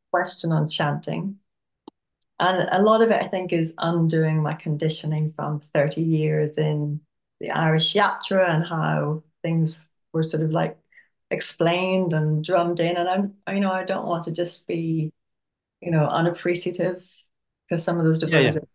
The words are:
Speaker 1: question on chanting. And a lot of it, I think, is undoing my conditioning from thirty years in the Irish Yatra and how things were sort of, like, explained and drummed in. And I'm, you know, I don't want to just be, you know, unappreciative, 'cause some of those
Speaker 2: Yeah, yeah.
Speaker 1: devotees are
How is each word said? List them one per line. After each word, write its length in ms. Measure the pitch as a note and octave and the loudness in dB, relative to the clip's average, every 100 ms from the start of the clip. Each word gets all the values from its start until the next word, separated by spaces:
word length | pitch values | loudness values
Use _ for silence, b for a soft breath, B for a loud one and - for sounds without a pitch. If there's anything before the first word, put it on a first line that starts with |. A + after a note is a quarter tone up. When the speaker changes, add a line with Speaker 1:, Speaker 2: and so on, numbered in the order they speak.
| _ | _
Speaker 1:
question 420 | F3+ F3+ - E3+ | -2 -2 -4 -2
on 160 | D#3+ D3+ | 0 0
chanting. 720 | - D3+ D3 D3+ E3+ F#3+ G3 _ _ _ _ - _ _ _ _ _ | 0 -2 -2 -4 -6 -6 -10 _ _ _ _ -20 _ _ _ _ _
And 280 | F3 F#3 - | 2 2 0
a 120 | F#3+ | 4
lot 200 | G#3+ A3 | 6 6
of 80 | A3+ | 4
it, 100 | G3+ | 2
I 60 | - | 0
think, 260 | F#3+ F3+ | -4 -2
is 220 | E3+ D#3+ - | 0 0 -2
undoing 640 | E3 E3+ E3 D#3+ D#3+ D#3 | 0 2 2 2 2 2
my 120 | D3+ | 0
conditioning 800 | D#3+ D#3 D3 D#3 D#3 D3+ D3+ D#3 | -4 -4 -2 -2 -2 -4 -2 -2
from 260 | D#3 D3 D3 | -4 -6 -6
thirty 420 | - D3+ C#3+ - | -4 0 0 0
years 540 | E3 D#3+ D#3 D#3 D3+ D3+ | 0 2 2 0 -2 0
in 440 | D#3 D3+ D3 D3 _ _ _ _ | -2 0 -2 -6 _ _ _ _
the 100 | - | -6
Irish 440 | - D#3+ D#3+ E3+ | 0 2 4 2
Yatra 540 | G3+ G3 - - F#3+ F#3 | 2 2 0 0 2 4
and 180 | D#3+ E3+ | 2 0
how 560 | D#3+ D#3 D#3 D3 D#3 - _ | -2 0 0 -2 -4 -8 _
things 420 | E3 E3 D#3+ - _ _ _ | -2 0 0 -2 _ _ _
were 100 | D#3+ | -4
sort 200 | D#3+ D3+ | -2 -2
of, 80 | D#3+ | 0
like, 260 | D#3+ D#3+ - b b b _ _ | 0 -2 -6 b b b _ _
explained 800 | E3+ - - E3 F3 F#3 F#3 F#3 | 0 0 2 0 2 0 0 0
and 320 | D#3 D3+ D3+ | 0 0 0
drummed 360 | D#3 F3 E3+ E3+ | 0 0 2 0
in. 160 | E3+ F3 | 0 0
And 120 | F3+ | 0
I'm, 460 | F#3+ G3+ - - | 0 -2 -6 -6
you 60 | G3 | -2
know, 100 | G3 | 0
I 140 | F#3 | -2
don't 220 | F#3 F#3+ E3+ | -4 -4 -2
want 180 | E3+ | -4
to 80 | E3 | -4
just 340 | E3+ F3 - - | -4 -4 -6 -6
be, 460 | E3+ E3 D#3+ D#3 - _ _ _ _ _ _ | -4 -2 -2 -4 -8 _ _ _ _ _ _
you 100 | F3 | -2
know, 160 | E3 D3 | 2 2
unappreciative, 960 | E3+ E3+ E3+ F3 F3 F3+ F3 F3+ F3 - - _ _ _ _ _ | 2 0 0 -2 -2 -2 -2 -4 -4 -14 -20 _ _ _ _ _
'cause 160 | E3+ | -2
some 140 | - E3+ | 0 2
of 60 | D#3+ | 2
those 120 | D#3+ | 2
Speaker 2:
Yeah, 160 | D#3+ D#3 | 2 4
yeah. 0 | |
Speaker 1:
devotees 160 | C3 D3+ | 4 0
are 120 | - | -6